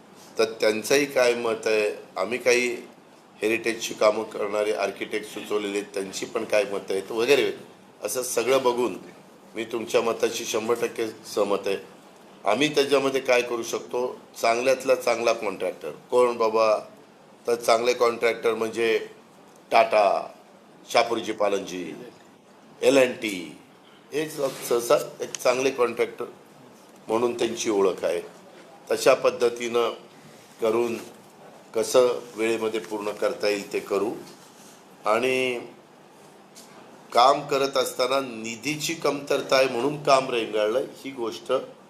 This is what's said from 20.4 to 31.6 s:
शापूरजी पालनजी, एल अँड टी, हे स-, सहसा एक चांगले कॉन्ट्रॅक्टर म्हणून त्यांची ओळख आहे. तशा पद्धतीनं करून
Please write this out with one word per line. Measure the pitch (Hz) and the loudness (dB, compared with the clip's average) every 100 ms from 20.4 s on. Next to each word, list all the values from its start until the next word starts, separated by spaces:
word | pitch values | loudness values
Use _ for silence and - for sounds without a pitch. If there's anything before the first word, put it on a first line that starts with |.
| - - - - - | -20 -20 -20 -20 0
शापूरजी | 120 113 113 104 | 2 2 0 -4
पालनजी, | 107 104 98 92 90 87 76 - - - - _ - - - | 0 0 0 -4 -8 -8 -12 -16 -20 -20 -20 _ -20 -20 0
एल | 120 135 | 4 6
अँड | 127 113 | 4 0
टी, | 110 95 80 71 - - - - - | -6 -6 -8 -14 -20 -20 -20 -20 -8
हे | 143 156 | -6 -6
स-, | - 135 - - | -4 -6 -4 -2
सहसा | 120 120 147 - - | 0 4 2 2 -8
एक | 123 | -8
चांगले | - 131 127 135 | -2 0 2 0
कॉन्ट्रॅक्टर | 131 120 113 113 - 120 - - - - - - - - | 2 0 2 -4 -4 -12 -12 -20 -20 -20 -20 -20 -18 -4
म्हणून | 110 120 117 | 0 0 0
त्यांची | 120 113 117 | -2 -2 0
ओळख | 101 98 87 90 | 2 2 2 -2
आहे. | 87 - - - - - - - | -2 -6 -14 -20 -20 -20 -20 -4
तशा | 113 147 | 2 4
पद्धतीनं | 131 131 104 120 120 120 117 113 110 - - - - - - | 4 4 2 0 0 -2 0 0 -2 -14 -20 -20 -20 -20 -2
करून | 113 113 120 110 - - - - - - | 0 2 0 -4 -10 -20 -20 -20 -20 -20